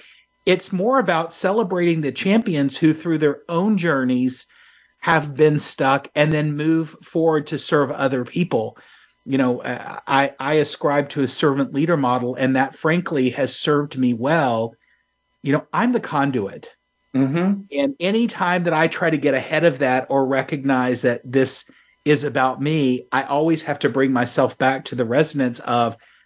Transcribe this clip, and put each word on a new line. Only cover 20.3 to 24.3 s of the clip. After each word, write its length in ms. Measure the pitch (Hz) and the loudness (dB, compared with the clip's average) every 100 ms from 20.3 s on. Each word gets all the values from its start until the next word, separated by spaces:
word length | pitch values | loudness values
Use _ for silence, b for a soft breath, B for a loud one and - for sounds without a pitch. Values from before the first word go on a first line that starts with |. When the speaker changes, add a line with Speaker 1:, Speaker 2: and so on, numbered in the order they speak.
| 135 131 147 135 131 127 120 | 0 -2 -4 0 0 0 0
Speaker 1:
that 180 | 127 117 | 0 -2
this 440 | 127 131 131 - - b b b | 0 2 2 0 -8 b b b
is 200 | 143 143 | 0 2
about 360 | 143 135 131 120 | 0 0 0 0
me, 460 | 143 156 131 127 - | 0 2 2 0 -2
I 120 | 131 | -4
always 380 | 131 143 165 160 | 0 0 2 0
have 160 | - 143 | -2 -2
to 80 | 135 | 0
bring 240 | 131 135 | 2 2
myself 460 | 127 120 | 2 0